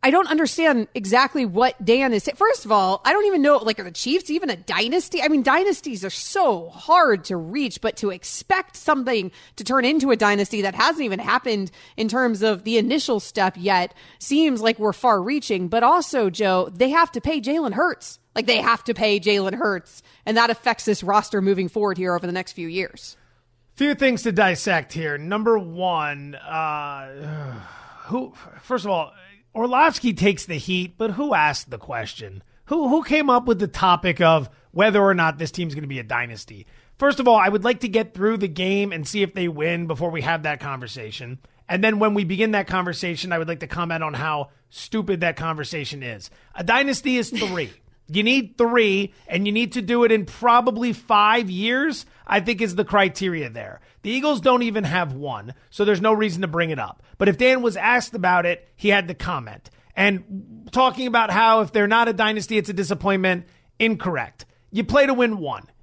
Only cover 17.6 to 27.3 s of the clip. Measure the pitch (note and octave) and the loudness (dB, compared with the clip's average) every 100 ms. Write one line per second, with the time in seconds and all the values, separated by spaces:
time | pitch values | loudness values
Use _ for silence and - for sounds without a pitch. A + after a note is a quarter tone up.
17.6 | C#4+ F#3+ F4 C#4 - - _ - B3 A3+ | -2 0 0 -2 -12 -20 _ -6 0 0
18.6 | - A#3 - A3 G#3+ G3+ F#3 G3+ F#3+ G#3 | 2 0 -2 -2 0 2 2 0 0 -2
19.6 | A3+ F#3+ - - _ _ - A3 A#3 A3+ | -2 -2 -8 -20 _ _ -2 2 2 2
20.6 | - A3+ - G3+ F#3 G#3 G3+ G#3 F#3+ F#3+ | -2 -2 -2 -2 2 0 2 -2 0 0
21.6 | F#3 A3 G#3 F3+ F#3 F3 F3 F3+ F#3 - | -2 -2 -2 -2 -2 -2 -2 -6 -8 -10
22.6 | E3 F3 F#3 - - - _ _ _ _ | -8 -6 -8 -10 -20 -20 _ _ _ _
23.6 | _ - C#4+ C#4+ C#4 A#3 A#3 F#3+ G3 E3+ | _ -2 -2 2 0 2 -2 2 2 2
24.6 | - E3+ C#3 D#3+ D#3 C#3+ D#3 G#3 A3 A3 | -2 -2 -2 -8 -6 -6 -6 -2 0 0
25.6 | F3+ E3 F#3 E3 D3+ C#3+ C#3+ C#3+ - D#3+ | -2 -6 -2 -2 -4 -6 -12 -16 -10 -6
26.6 | D#3+ D3+ D3 C#3 C3+ C#3 D3 | -4 -6 -8 -12 -14 -14 -12